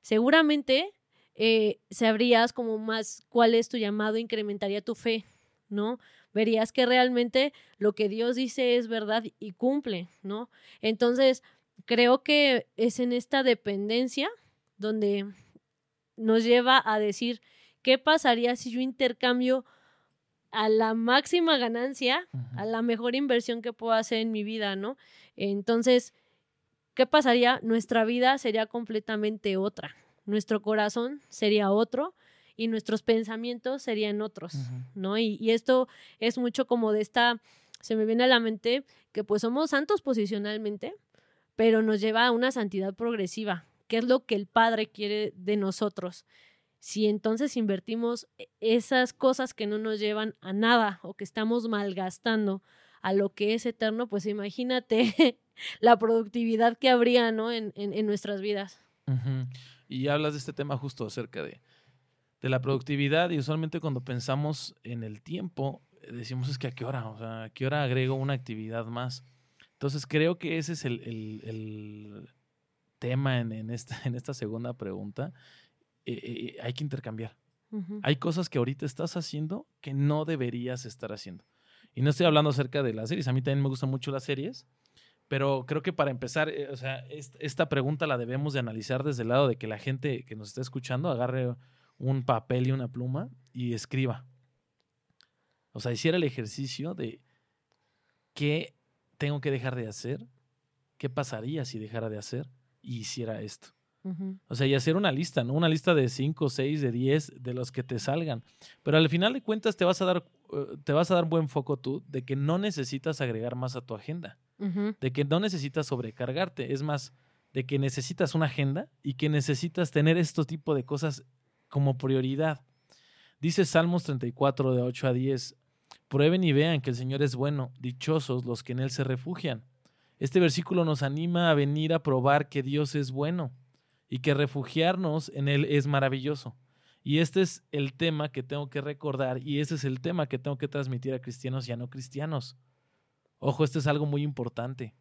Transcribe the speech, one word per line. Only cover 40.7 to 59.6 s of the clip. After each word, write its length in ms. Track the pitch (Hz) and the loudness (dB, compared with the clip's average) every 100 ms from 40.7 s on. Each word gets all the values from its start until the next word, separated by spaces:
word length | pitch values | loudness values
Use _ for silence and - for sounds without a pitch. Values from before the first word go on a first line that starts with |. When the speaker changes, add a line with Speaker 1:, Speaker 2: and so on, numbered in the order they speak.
| 202 240 415 _ _ _ _ _ - | -6 -8 -12 _ _ _ _ _ 2
Speaker 1:
pero 260 | 226 226 | 6 6
nos 180 | 220 214 | 4 2
lleva 260 | 214 220 247 | 2 4 4
a 40 | |
una 220 | 233 254 | 4 2
santidad 420 | 262 208 190 190 | 0 -2 -2 -4
progresiva, 720 | 196 233 226 185 - 214 175 - _ _ | -4 -4 -2 -4 -4 -4 -4 -8 _ _
que 100 | 226 | -2
es 60 | |
lo 200 | 240 254 | 4 2
que 120 | - 208 | 2 -4
el 100 | 202 | 0
Padre 400 | - 226 226 220 | 4 4 2 -4
quiere 440 | - 208 208 214 | -4 -4 -2 -4
de 220 | - 180 208 | -6 -2 0
nosotros. 680 | 196 185 208 - 180 175 _ _ _ _ _ _ | 0 0 -2 -2 -10 -12 _ _ _ _ _ _
Si 280 | - - 214 | -10 0 2
entonces 500 | 208 220 226 285 - | 2 0 0 0 0
invertimos 720 | 220 190 - 226 233 233 - _ | 0 0 -2 -2 -2 -2 -8 _
e-, 100 | - _ | -20 _
esas 520 | 220 233 214 262 254 | 2 2 4 2 2
cosas 400 | - 269 262 262 | 2 2 2 -2
que 140 | - 208 | -4 -4
no 120 | 208 | -2
nos 200 | 220 214 | -2 -2
llevan 340 | 208 214 220 - | -2 -2 -4 -8
a 120 | 185 | -6
nada 480 | 196 226 240 220 185 | 2 6 6 4 -2
o 120 | 170 | -14
que 100 | 196 | -12
estamos 440 | 202 - 220 240 226 | -8 -4 0 0 0
malgastando 920 | 214 202 185 185 - - 220 208 190 _ _ _ _ | -2 -2 -4 -6 -4 0 2 2 -2 _ _ _ _
a 100 | 190 | 0
lo 220 | 196 196 | 2 2
que 200 | - 208 | 0 0
es 120 | 226 240 | 0 -2
eterno, 400 | 226 220 220 240 | -2 -2 0 -2
pues 200 | 202 190 | -2 -2
imagínate 1120 | 208 202 - 247 254 247 220 233 - 294 - _ _ | -4 -6 -4 -2 -2 2 2 2 6 4 4 _ _
<laughs> 220 | - - | -12 2
la 180 | 226 233 | 6 6
productividad 800 | 220 226 214 240 233 220 233 233 | 6 2 0 -2 0 4 2 4
que 100 | 262 | 4
habría, 420 | 247 240 247 233 | 6 6 6 4
¿no? 200 | 220 226 | 0 -2
en, 200 | 233 214 - | -4 -6 -6
en, 160 | 202 | -6
en 140 | 196 214 | -2 0
nuestras 340 | 202 208 202 | 0 -2 -6
vidas. 400 | 202 208 196 - _ _ - | -4 -4 -6 -14 _ _ -4
Speaker 2:
Ujú. 420 | 131 113 131 127 127 | -2 -2 -4 -6 -10